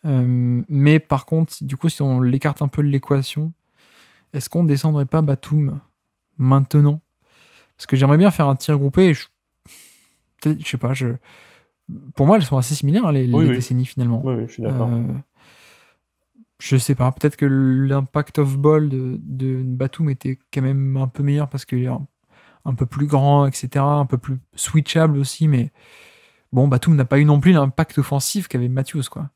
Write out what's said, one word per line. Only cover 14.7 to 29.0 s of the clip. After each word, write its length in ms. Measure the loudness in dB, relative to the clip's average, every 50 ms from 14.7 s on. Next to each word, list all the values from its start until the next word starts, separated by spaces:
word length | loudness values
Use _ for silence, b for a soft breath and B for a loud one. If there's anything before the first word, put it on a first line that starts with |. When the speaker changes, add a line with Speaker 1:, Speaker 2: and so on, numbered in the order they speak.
| -2 -2 -2 -2
Speaker 1:
Euh, 120 | -2 -2 -2 -4 -6 -8 -10 _ b b b b b b b b b b b b b b b _ _ _ _ _ _ _ -20 _ _ _
je 160 | -4 0 0 0
sais 180 | 2 0 -2
pas, 160 | 0 0 -2
peut-être 240 | -2 0 -2 -2 -2
que 100 | 0 -2
l'impact 960 | 0 2 2 2 2 2 0 0 0 0 -2 -2 -2 _ -6 -6 -4 -2 -2
of 180 | 0 0 0 0
ball 320 | 2 2 4 4 2 0
de, 300 | -2 -4 -6 -6 -8 -10
de 400 | -10 -12 -10 -6 -4 -4 -4 -4 -4
Batum 460 | -6 -4 -4 -4 -6 -4 -4 -2 -2
était 300 | -2 -4 -4 -8 -8 -8 _ _
quand 120 | -6 -4 -2
même 340 | -2 0 -2 -2 -2 -2 -2
un 100 | -2 -4
peu 140 | -4 -4
meilleur 280 | -2 0 0 0 -2 -4
parce 160 | -6 -12 -10
qu'il 180 | _ -4 -4 -2
est 40 | -4
un, 180 | -4 -6 -8 -12 _ _ _ b b b b b b b b
un 80 | -6 -4
peu 140 | -2 -4 -4
plus 180 | -2 -4 -2
grand, 400 | 0 0 2 4 4 4 4 2
et 60 | 2
cetera, 420 | -2 -4 -10 -4 -2 -2 0 0 0 0
un 60 | 0 -2
peu 100 | -4 -6
plus 220 | -4 -6 -10 -10 _ _ _
switchable 640 | -10 -10 -2 0 -2 -2 0 0 2 2 2 2 0
aussi, 280 | -2 -4 -2 -2 0 2
mais 240 | 2 2 0 -2 b b b b b b b b b b b b b b b b
bon, 160 | 0 2 2 4
Batum 280 | 2 2 4 4 4
n'a 100 | 4 4
pas 140 | 2 4 4
eu 60 | 4
non 140 | 6 4 4
plus 120 | 4 4
l'impact 480 | 4 4 4 0 0 -2 -4 -2 -2 -4
offensif 480 | -2 -2 -2 -4 -4 -4 -4 -6 -6 -4
qu'avait 220 | -4 -4 -2 -2
Matthews, 340 | -2 -4 -4 -4 -6 -8